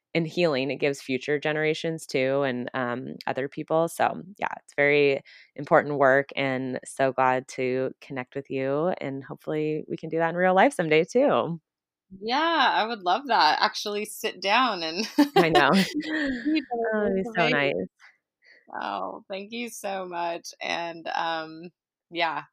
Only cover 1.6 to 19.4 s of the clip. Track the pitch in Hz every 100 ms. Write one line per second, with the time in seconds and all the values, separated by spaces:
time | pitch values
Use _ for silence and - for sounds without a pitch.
1.6 | 156 156 165 160 - 143 131 135 139 123
2.6 | 123 135 123 120 135 - - 131 135 -
3.6 | 151 160 165 - 117 - 180 208 - -
4.6 | - - 143 147 143 139 - - - -
5.6 | 147 160 143 147 139 135 139 - 135 127
6.6 | 131 127 - - 135 127 131 127 135 -
7.6 | 127 127 131 - - 135 127 139 - 135
8.6 | 135 143 170 - 139 135 - 143 - 156
9.6 | 151 156 - 156 160 160 165 170 185 185
10.6 | 247 277 165 156 175 247 277 135 113 165
11.6 | _ _ _ _ _ 190 214 262 330 330
12.6 | 240 165 214 233 180 202 285 208 156 -
13.6 | 214 - 214 208 214 - 214 - 190 220
14.6 | 254 190 160 170 220 - 285 403 165 -
15.6 | 135 190 185 302 311 311 285 247 277 311
16.6 | 254 233 226 214 208 190 226 208 175 147
17.6 | 139 180 190 _ - _ _ _ _ _
18.6 | - - - - 95 - 220 190